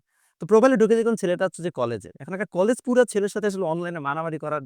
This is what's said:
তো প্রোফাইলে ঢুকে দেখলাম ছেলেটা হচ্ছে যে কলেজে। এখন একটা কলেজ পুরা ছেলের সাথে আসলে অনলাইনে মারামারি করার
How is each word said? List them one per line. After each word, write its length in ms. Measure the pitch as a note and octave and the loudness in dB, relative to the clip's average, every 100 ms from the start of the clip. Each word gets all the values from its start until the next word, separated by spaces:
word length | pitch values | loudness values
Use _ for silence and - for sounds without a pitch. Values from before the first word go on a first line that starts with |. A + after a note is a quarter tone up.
| _ _ _ - | _ _ _ -10
তো 20 | E3+ | 4
প্রোফাইলে 300 | A3 C4 A#3 | 6 6 4
ঢুকে 180 | G#3+ A3+ | 4 4
দেখলাম 200 | A3+ A3 | 2 0
ছেলেটা 280 | F3+ F3+ | -2 -2
হচ্ছে 160 | F#3+ - | -4 -4
যে 80 | E3+ | -8
কলেজে। 400 | - A#2+ A2+ E2+ - | -4 -4 -4 -10 -18
এখন 140 | C#3 | -12
একটা 140 | F#3+ G#3+ | -10 -6
কলেজ 260 | F3 G#3 B3+ | 0 0 0
পুরা 200 | B3+ B3 | 0 2
ছেলের 260 | A#3+ G#3 G3+ | 2 2 -2
সাথে 160 | G#3+ G#3 | -2 -4
আসলে 200 | F#3+ E3 | -2 -4
অনলাইনে 340 | E3+ F3 E3+ | -4 -6 -6
মারামারি 380 | C#3 D#3 E3 D#3 | -6 -4 -6 -6
করার 240 | D3+ D3 | -6 -6